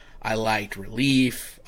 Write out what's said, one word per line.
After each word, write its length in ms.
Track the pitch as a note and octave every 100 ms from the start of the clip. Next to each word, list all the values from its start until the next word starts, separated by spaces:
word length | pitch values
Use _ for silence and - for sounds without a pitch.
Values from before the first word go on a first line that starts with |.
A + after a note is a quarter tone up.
| - -
I 120 | A2+ A2
liked 380 | A2 G#2+ G#2 G2
Relief 840 | G2 A2+ C#3 C3 B2+ - - -